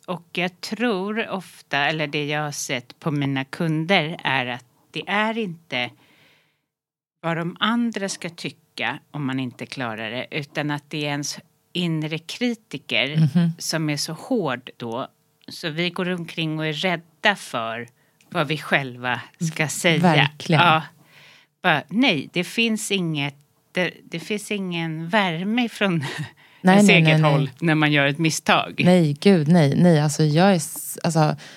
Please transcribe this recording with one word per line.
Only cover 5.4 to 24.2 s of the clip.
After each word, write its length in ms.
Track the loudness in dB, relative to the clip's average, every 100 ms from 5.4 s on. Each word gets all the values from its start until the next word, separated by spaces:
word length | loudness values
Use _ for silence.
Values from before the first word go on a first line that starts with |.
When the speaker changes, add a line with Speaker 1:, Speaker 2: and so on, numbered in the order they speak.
| -6 -8 -8 -6 -6 -10 _ _ _ _ _ _ _ _ _ _ _ _
Speaker 1:
vad 160 | -6 -4
de 180 | -4 -2
andra 500 | 0 0 -2 -4 -6
ska 200 | -8 -12
tycka 720 | -10 -12 -12 _ -8 -6 -6 _
om 140 | -8 -4
man 120 | -4
inte 260 | -6 -10 -12
klarar 460 | -8 -8 -8 -8
det, 160 | -10 -8
utan 400 | -10 -8 -6 -4
att 120 | -6 -8
det 100 | -8 -6
är 40 |
ens 300 | -6 -8 -10 -16 _ _
inre 440 | -4 -2 -2 -4 -8
kritiker 1000 | -10 -6 -4 -4 -10 -14 -2 0 0 2
Speaker 2:
Mhm. 340 | 2 2 0 -2
Speaker 1:
som 320 | -4 -2 -2
är 80 | -4
så 160 | -6
hård 560 | -8 -4 -2 -2 -4 -10 -12
då. 300 | -8 -8 -10 _ _ _ -18
Så 220 | -10 -6
vi 200 | -4 -4
går 200 | -2 -4
omkring 500 | -4 -6 -4 -4 -2
och 60 | -4
är 80 |
rädda 600 | -2 -2 -4 -8 _ -2 -2
för 520 | -4 -6 -4 -6 -10 _ _ _ -8
vad 180 | -4 -2
vi 100 | -4
själva 640 | 0 0 0 -6 -4 -4 -6 -6 -4
ska 160 | -2 -4
säga. 340 | 0 2 4
Speaker 2:
Verkligen. 600 | 4 4 2 -2 0 4
Speaker 1:
Ja. 220 | 4 4 0 _ _ -20 -20 _ _ _
Bara, 200 | 0 0 0
nej, 420 | 0 2 2 -2
det 100 | -4
finns 480 | -4 0 0 -2 -2
inget, 440 | -2 -2 -2 -4 -8 _ _ _
det, 200 | -4 -4 -6
det 160 | -12
finns 320 | -10